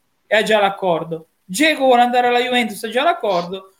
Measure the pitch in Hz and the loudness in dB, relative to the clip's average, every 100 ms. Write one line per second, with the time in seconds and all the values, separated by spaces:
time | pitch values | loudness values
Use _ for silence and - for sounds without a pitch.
0 | _ _ _ 214 196 214 196 196 185 160 | _ _ _ 0 2 2 2 0 -2 -2
1 | 165 165 - _ - 190 311 277 262 240 | -4 -10 -12 _ -10 0 0 2 2 4
2 | 240 247 247 240 254 247 220 196 226 233 | 4 2 2 0 0 -2 -2 -6 -6 -2
3 | 320 349 220 175 175 190 - | 0 -2 -2 -2 -4 -12 -14